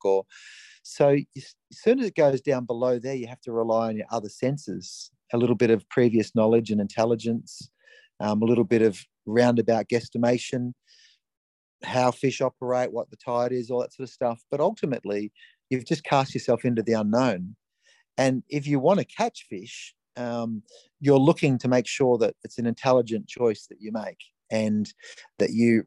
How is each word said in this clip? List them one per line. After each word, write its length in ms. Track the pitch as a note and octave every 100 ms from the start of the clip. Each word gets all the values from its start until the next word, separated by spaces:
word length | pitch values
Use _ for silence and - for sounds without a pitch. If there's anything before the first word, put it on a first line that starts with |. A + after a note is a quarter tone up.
Or, 220 | G2 G2 - - - - - -
so 280 | - - C#3+
you, 160 | C#3+ C3+ C#3
as 180 | - _ _
soon 260 | - - C4
as 80 | A3
it 80 |
goes 260 | - D3 C3+
down 240 | C#3+ B2+
below 340 | A#2+ A#2 B2+ B2
there, 160 | B2
you 120 | C3+ A#2
have 160 | B2+
to 100 | -
rely 360 | A2+ A2+ A2+ A2+
on 80 | A2
your 100 | -
other 200 | A#2 G#2
senses, 800 | - B2+ C#3+ - F#2 F2+ - - _ _
a 20 | A#2+
little 200 | A#2+ A2
bit 120 | A#2+
of 180 | A2 -
previous 440 | - A#2+ A2 G#2
knowledge 360 | A2+ A2 A#2 A2
and 100 | G#2+
intelligence, 920 | G2+ - A2+ A#2 A#2 A#2 - - - _ _ - _ -
um, 200 | G#2+ G#2+
a 60 | A#2
little 180 | A#2+
bit 160 | G#2 A#2
of 240 | A2 G2 - _ -
roundabout 640 | A2+ B2 A#2+ G#2+ A2+ G2+
guesstimation, 840 | A#2+ A#2 A#2+ A#2+ B2 - B2+ B2 - _ _ _ _ _ _ _ _ _ _
how 260 | - A#2+ B2+
fish 300 | A#2+ C3+ -
operate, 520 | C3 - B2 B2 B2
what 180 | A#2 -
the 60 | -
tide 360 | - A#2+ B2
is, 180 | B2+ A#2
all 100 | B2
that 120 | A#2+
sort 160 | - C3
of 40 |
stuff. 300 | - B2 A#2 -
But 100 | C#3+
ultimately, 720 | D#3+ A3 F3 A#2 G2 G#2 G#2 _ - _ -
you've 140 | B2+
just 200 | A#2 D#3+
cast 300 | - C#3+ C3+
yourself 300 | C3 - A#2
into 180 | B2+ A2+
the 120 | G#2+
unknown. 640 | A2+ G#2 A2+ C3 F#2 F#2 A2+ _ _ _ _ _ -
And 240 | C3 C3 -
if 180 | D3 C#3+
you 120 | C#3+
wanna 260 | C#3+ G3
catch 420 | - - A#3 - -
fish, 460 | G2 A2+ - - _ _ -
um, 460 | A#2+ A#2+ A#2 A2 - - _ -
you're 180 | C#3 C#3
looking 400 | C#3 E3+ D3 B2+
to 100 | B2+
make 180 | B2+ A2+
sure 300 | - C3 A#2+
that 160 | G#2+ -
it's 140 | - -
an 80 | A#2
intelligent 640 | A2+ C3+ B2+ A#2 A2 -
choice 380 | - A#2+ G#2 -
that 120 | -
you 120 | G#2+
make, 260 | A2 G2+ E2+ - _ -
and 400 | A2 A2 G#2+ G2+ - - - - -
that 120 | G2
you 340 | A2+ A#2 A2+